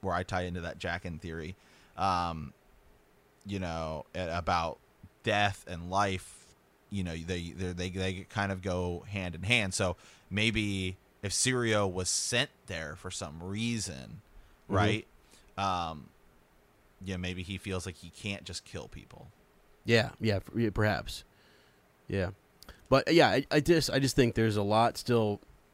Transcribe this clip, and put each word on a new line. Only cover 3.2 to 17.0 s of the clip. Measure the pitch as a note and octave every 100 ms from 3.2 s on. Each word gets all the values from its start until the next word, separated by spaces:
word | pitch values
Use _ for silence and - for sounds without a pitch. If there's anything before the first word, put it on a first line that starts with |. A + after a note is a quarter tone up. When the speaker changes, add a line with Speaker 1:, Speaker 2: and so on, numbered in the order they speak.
| _ _ G2
Speaker 1:
you | G2
know, | F2 E2 D#2+ D#2 - F#2
a-, | F2 E2+
about | E2 F2 E2 - _ _ - _
death | A2+ G#2 G2+ G2 -
and | F2 F2
life, | F#2+ G2+ F#2 - - - - _ _ -
you | G2+
know, | F2+ E2
they, | E2 F2+ F2 E2+
they, | F#2
they, | F2 F#2
they | F#2 F#2 F#2 -
kind | G#2 G2
of | F#2
go | F#2+ F2+ F2+ F2 -
hand | G2 F2+ E2+
in |
hand. | F#2 A#2+ G2
So | - F#2+ E2+ - - -
maybe | G2 A2 A2 G#2 F#2+ F#2 F#2 _ _
if | G2+
Sirio | - B2+ B2+ A#2 G#2+ G2
was | F2+ F2+
sent | - - A#2+ D3 _ -
there | E2+ D2+ E2
for | F#2
some | - F2 D#2+
reason, | F2+ G#2 A#2 A#2 F#2+ C2+ B1 - - - - - -
Speaker 2:
Mm-hmm. | F#2+
Speaker 1:
right? | F2+ G#2+ - - - - - -
Um, | G2 F2+ E2 D#2+ - _ _ _ _ _ _ _ _ -